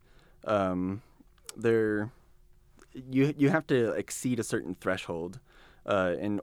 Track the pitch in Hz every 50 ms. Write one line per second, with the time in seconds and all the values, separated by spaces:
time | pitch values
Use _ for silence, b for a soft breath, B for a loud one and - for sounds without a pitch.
0 | b b b b b b b b b - 104 101 98 92 90 90 92 92 98 110
1 | b b b b b _ _ _ _ - - - 110 117 113 113 110 107 107 104
2 | 107 117 - b b b b b b - - _ _ - - - - - - 131
3 | 127 131 131 131 135 147 147 147 139 139 147 160 147 - 143 123 117 107 73 87
4 | 98 - - - - 127 123 113 107 - 127 107 - 78 92 - - 95 92 95
5 | - - 85 82 82 90 98 - - b b b b b b b b b 104 98
6 | 92 90 85 - 92 104 104 101